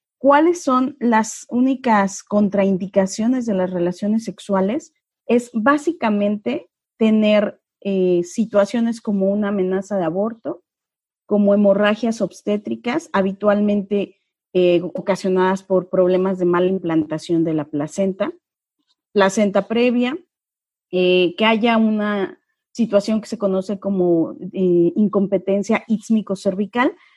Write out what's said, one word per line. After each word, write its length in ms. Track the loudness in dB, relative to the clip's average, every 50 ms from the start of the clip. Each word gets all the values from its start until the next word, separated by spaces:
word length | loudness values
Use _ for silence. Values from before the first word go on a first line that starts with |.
| _ _ _
¿Cuáles 440 | _ 2 4 4 6 4 2 0 0
son 360 | -2 -2 0 0 0 -2 -4 -4
las 460 | -2 0 2 0 0 -2 -8 -14 -12 -6
únicas 720 | -2 0 0 0 0 0 0 2 2 2 2 0 -4 -8
contraindicaciones 1200 | -8 _ 0 0 2 2 2 2 2 2 0 -2 -4 -2 0 0 0 0 -2 -2 -2 0 0 -2 -2
de 80 | -2 -2
las 180 | -2 -2 -2
relaciones 540 | -2 -2 -2 -2 -2 -4 -2 -2 -2 -2 -2
sexuales? 680 | -6 -10 -12 -6 -2 0 0 0 0 -2 -4 -6 -10 _ _ _ _ _ _ _
Es 260 | 0 0 0 0 -2 -4
básicamente 1160 | 0 2 2 2 2 0 -4 -4 -2 -2 0 0 0 0 0 -2 -2 -4 -6 -6 -6 -8 -14 _ _ _ _ _
tener, 640 | 0 2 2 4 4 4 4 4 2 2 0 -4 _ _ _ _ _
eh, 420 | -6 -4 0 0 2 2 2 2 0
situaciones 800 | -2 -4 -4 -4 0 2 2 2 2 0 -2 -2 -2 -4 -4
como 300 | -6 -4 -2 0 0 0
una 180 | 0 0 -2 -2
amenaza 480 | -2 -2 0 0 -2 -4 -4 -4 -4
de 80 | -2 -2
aborto, 580 | -2 -2 -2 -4 -4 -6 -8 -10 -10 -10 -10 _ _ _ _ _ _ _ _ _ _ _ _ _
como 280 | -2 0 2 4 4 4
hemorragias 680 | 4 4 4 4 4 2 2 0 0 -2 -4 -2 -4
obstétricas, 880 | -6 -6 -6 -8 _ -4 -4 -4 -4 -8 -8 -6 -6 -6 -6 -6 -6 -2 -2
habitualmente, 1040 | -2 0 -2 -4 -2 0 0 2 2 2 0 0 -2 -2 -2 -2 -4 -4 -6 -10 _ _ _ _ _ _ _ 0
eh, 280 | 2 4 4 4 2 0 -4 -8
ocasionadas 720 | -6 -4 -4 -4 -2 -2 0 0 2 2 0 0 -2 -2
por 260 | 0 0 0 0 0
problemas 500 | 0 2 2 2 2 2 0 0 -2 0
de 60 | 0
mala 220 | 0 2 2 2
implantación 760 | 0 0 -2 -2 -2 0 0 0 -2 -6 -8 -4 -2 0 0 0
de 100 | 0 -2
la 100 | -2 -4
placenta, 640 | -4 -6 -6 -6 -4 -4 -2 -2 -2 -2 -4 -6 -6 -6 _ _ _ _ _ _ _ _ _ _ _ _ _ _ _
placenta 560 | 2 2 2 2 2 2 0 2 0 -2 -2
previa, 500 | 0 0 0 2 2 2 0 -2 -2 -4 -8 -12 _ _ _ _ _ _ _ _ _ _ _ _ _
eh, 440 | -2 0 2 2 4 2 2 0 0
que 80 | 0 2
haya 300 | 2 2 2 2 2 2
una 600 | 2 2 2 0 0 -2 -2 -2 -2 -4 -6 -8 -14 _ _ _ _ _ _
situación 480 | -4 -4 -2 0 2 0 0 0 -2 -4
que 80 | -4
se 100 | -6 -6
conoce 420 | -4 -2 -2 -2 -2 -4 -6 -8 -6
como, 540 | -6 -4 -2 0 2 2 2 2 0 -2 -6 -10 -14 -10 -4
eh, 400 | -2 0 2 4 4 2 2 2
incompetencia 880 | 2 0 2 2 0 0 0 0 -2 0 -2 -2 -2 0 0 -2 -2 -2
istmico-cervical, 1080 | -2 -4 -4 -2 -2 -2 -2 -2 -4 -8 -4 -2 -4 -2 -2 -4 -4 -2 -2 -2 -2 -2 -6 _ _ _